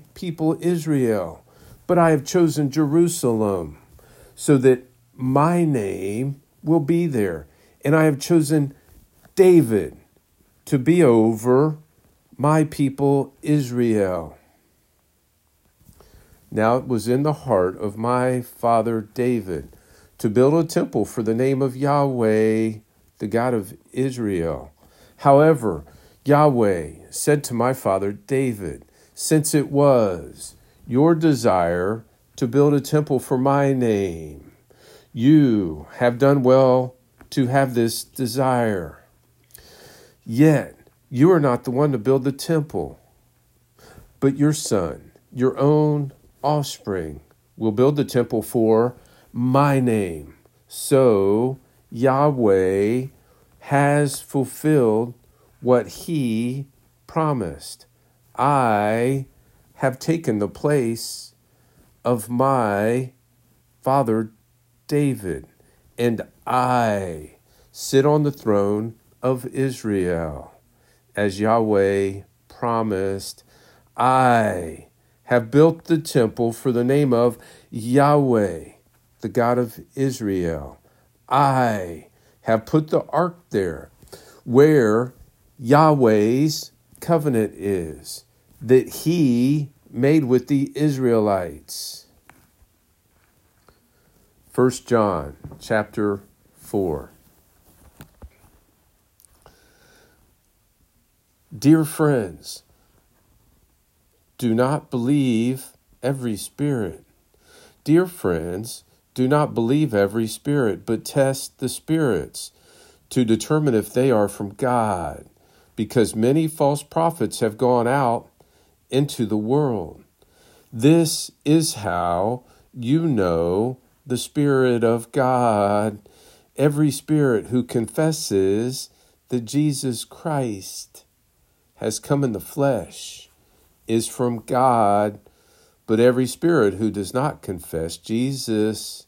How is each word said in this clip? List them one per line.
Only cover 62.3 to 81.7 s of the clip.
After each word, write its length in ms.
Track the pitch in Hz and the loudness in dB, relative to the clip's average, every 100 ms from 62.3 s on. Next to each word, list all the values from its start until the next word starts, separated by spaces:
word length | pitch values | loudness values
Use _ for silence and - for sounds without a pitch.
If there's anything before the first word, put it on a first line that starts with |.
| 120 135 131 107 101 110 123 127 _ _ _ _ _ _ _ | 0 2 2 0 0 0 -2 -6 _ _ _ _ _ _ _
father 500 | 131 139 117 113 110 _ _ _ _ _ - | -2 0 2 -2 -4 _ _ _ _ _ -4
David, 580 | 147 143 113 95 71 - _ _ _ _ - | -2 0 -2 -6 -8 -10 _ _ _ _ -2
and 260 | 120 107 - _ - | -2 -2 -8 _ -4
I 880 | 127 127 123 113 101 92 78 76 _ _ _ _ | -2 0 0 0 -2 -4 -10 -14 _ _ _ _
sit 340 | - - 135 143 | -16 0 2 4
on 180 | 151 | 2
the 80 | 147 | 0
throne 640 | 139 113 101 101 104 113 113 _ _ | -4 -2 0 0 -2 -6 -12 _ _
of 240 | 127 127 123 | -4 -4 -6
Israel, 1080 | 135 135 123 110 101 90 85 80 71 - _ _ _ _ _ _ - | -4 -4 -4 -4 -2 0 -2 -4 -10 -16 _ _ _ _ _ _ -4
as 240 | 104 92 | -4 -2
Yahweh 800 | 110 117 110 101 98 98 98 98 - _ _ | 0 0 2 2 2 0 -2 -6 -16 _ _
promised. 960 | - 120 117 110 95 95 98 - - _ _ _ _ _ - | -8 -4 -2 -2 -4 -4 -6 -10 -18 _ _ _ _ _ -2
I 920 | 123 131 127 117 107 90 82 76 - _ _ _ - | 0 4 4 2 2 -2 -8 -14 -20 _ _ _ -2
have 260 | 123 113 | -2 2
built 340 | 143 165 165 - | 4 4 4 -2
the 140 | 160 | -2
temple 520 | 151 139 110 113 117 | 0 0 0 0 -4
for 200 | 113 135 | -2 -2
the 120 | 120 | 0
name 300 | 123 139 143 | 2 2 2
of 240 | 117 120 113 - - _ | 2 2 0 -18 -20 _
Yahweh, 1000 | 117 113 135 143 147 135 113 98 82 73 _ _ _ _ _ | -10 0 2 4 4 4 2 0 -4 -14 _ _ _ _ _
the 100 | 110 | -6
God 300 | 110 117 123 | -2 0 0
of 200 | 117 - 113 | -2 -8 -16
Israel. 840 | - 135 120 107 95 85 78 67 - _ _ _ _ - | -6 -4 -4 -4 -2 -4 -6 -10 -18 _ _ _ _ -4
I 800 | 131 143 131 120 | 0 2 2 0